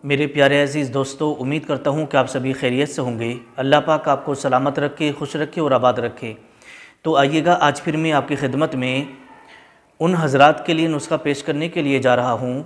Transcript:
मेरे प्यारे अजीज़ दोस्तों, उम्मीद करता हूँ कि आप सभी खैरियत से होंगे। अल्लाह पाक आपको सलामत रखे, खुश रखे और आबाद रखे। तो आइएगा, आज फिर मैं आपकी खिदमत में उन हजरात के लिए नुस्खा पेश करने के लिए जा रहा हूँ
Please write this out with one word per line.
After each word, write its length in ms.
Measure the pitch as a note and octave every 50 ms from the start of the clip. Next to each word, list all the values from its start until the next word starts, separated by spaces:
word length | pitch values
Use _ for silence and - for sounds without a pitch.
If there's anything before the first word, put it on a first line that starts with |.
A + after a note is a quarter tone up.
| -
मेरे 200 | C#3+ C#3+ C#3 D3+ C#3+
प्यारे 320 | C#3+ D3 C#3 C#3 C#3+ C#3+
अजीज़ 280 | C#3+ C#3 C#3 D3+ C#3+ B2+
दोस्तों, 420 | A#2+ C3+ C3+ C3+ - - D#3 D3+ D3+
उम्मीद 280 | - B2+ C3 D3 D#3 D3
करता 260 | - D3 B2+ - D3+
हूँ 160 | C#3 D#3 D#3
कि 100 | D3 -
आप 100 | C#3 B2+ -
सभी 240 | - C#3 B2 C3 C3
खैरियत 340 | C3 - B2+ B2 C3 C#3+ C#3+
से 140 | - -
होंगे। 280 | C3+ B2 A#2 A2 A#2 A#2 B2 A#2+ - - - -
अल्लाह 220 | C3 C3+ D3 D3
पाक 260 | C#3 D#3+ D#3 D3+ - D3+
आपको 260 | C#3 C3+ - D3+ C#3
सलामत 420 | C3+ - C#3 B2 B2+ C3+ C#3+ C3+ D3
रखे, 320 | C#3+ C#3+ - - D#3 D3+
खुश 220 | C#3 - D3 C3+ -
रखे 240 | D#3 D3+ D3 - F3
और 120 | D#3+ C#3+
आबाद 260 | C3 B2 A#2+ B2+ A#2+ A#2+
रखे। 360 | A#2 A#2+ A#2 - - A2+ A2 - - _ _ _ - - - - - - _ _ _
तो 100 | D#3+ D#3+
आइएगा, 360 | C#3 C#3 C#3 D3+ D#3+ D3 F3 F3
आज 260 | - - D3 C#3+ -
फिर 160 | - E3+ D3+
मैं 160 | D#3 D#3+ D#3+
आपकी 240 | D3+ C#3 - - D3
खिदमत 380 | C3+ D3 C3 B2+ C#3 D#3 D3 C#3
में 320 | C3 B2+ B2+ C3 C3+ C#3+ - - - - - - - - - - - - _ _ _ _ _ _ _
उन 140 | D#3 E3+ F#3
हजरात 460 | E3+ D#3+ D3 C3 C3+ C#3 D3 D#3 D3 -
के 80 | - E3
लिए 140 | D#3+ E3 E3
नुस्खा 280 | D#3 C#3+ C#3+ - E3+ D3+
पेश 240 | - D3+ C#3+ C#3
करने 260 | - - D3+ C#3+ D#3+ E3+
के 140 | F3 F3+
लिए 160 | D3+ C#3+ C#3 C#3
जा 140 | C3 B2+ B2
रहा 160 | A#2+ B2 B2 A#2
हूँ 200 | C3+ B2+ B2 B2 C3+ D#3